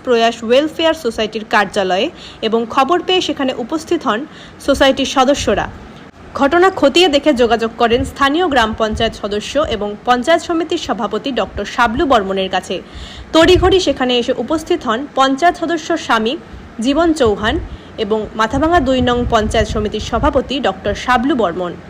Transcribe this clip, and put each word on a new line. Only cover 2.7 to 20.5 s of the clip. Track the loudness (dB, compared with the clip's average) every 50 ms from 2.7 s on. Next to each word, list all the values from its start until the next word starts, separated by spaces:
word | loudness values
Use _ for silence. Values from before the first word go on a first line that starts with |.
খবর | 0 0 2 2 2 0 0
পেয়ে | 0 0 0
সেখানে | 0 -2 -4 -4 -4 -4 -4
উপস্থিত | -6 -6 -6 -6 -6 -4 -2 -4 -2 0
হন | -2 -2 -2 -4 -8 -14 -18 -20 -20 -20 -6
সোসাইটির | -2 0 2 4 4 2 2 2 -2
সদস্যরা। | -2 0 2 2 2 2 0 0 0 0 0 -2 -4 -8 -14 -18 -20 -20 -20 -20 -20 -20 -20 -18 -12 -4
ঘটনা | 0 0 2 4 4 4 4 4
খতিয়ে | 4 2 4 4 4 4 4
দেখে | 4 2 2 2 2
যোগাযোগ | 4 2 2 2 0 0 -2 -2 0
করেন | 0 2 2 0 0
স্থানীয় | -2 -2 0 0 2 2 2 0 2
গ্রাম | 2 2 2 0 0 -2
পঞ্চায়েত | -2 -2 -2 -2 -2 -4 -4
সদস্য | -6 -8 -6 -6 -6 -6 -4 -2 -2
এবং | -2 -2 -2 -4 -6 -6 -8 -4 0
পঞ্চায়েত | 0 0 2 2 2 2 2 2
সমিতির | 0 -2 -2 -2 -2 -4 -4
সভাপতি | -4 -4 -4 -4 -4 -4 -4 -4 -4 -4 -4
ডক্টর | -4 -4 -4 -6 -8 -8
শাবলু | -4 0 0 0 2 2 0 2
বর্মনের | 2 2 2 2 0 -2 -2 -2 -2
কাছে। | -4 -4 -4 -6 -8 -8 -8 -12 -16 -16 -16 -16 -16 -16 -6 0 2
তড়িঘড়ি | 4 6 6 6 6 4 4 4 4
সেখানে | 2 0 0 0 0 0 0 0
এসে | 0 -2 -2
উপস্থিত | -4 -4 -4 -4 -4 -2 -2 -2 -2 -2
হন | -2 -4 -4 -6 -4 0
পঞ্চায়েত | 0 2 2 2 2 2 2 2
সদস্য | 2 -2 -4 -4 -4 -2 -4 -4
স্বামী | -4 -2 0 0 0 0 -2 -4 -6 -10 -14 -18 -18 -18 -14 -10 -4
জীবন | -2 0 2 2 2 2 2
চৌহান | 2 2 2 2 0 0 -2 -2 -2 -4 -8 -12 -14 -16 -14 -10 -8
এবং | -4 -2 -2 -2 -4 -4 -2
মাথাভাঙা | -2 -2 0 0 0 2 2 2 2
দুই | 2 2 2 2
নং | 2 2 0 0 0 0
পঞ্চায়েত | 0 0 0 0 0 0 0 0
সমিতির | -2 -4 -4 -4 -4 -6
সভাপতি | -4 -4 -2 0 0 2 2 0 0 0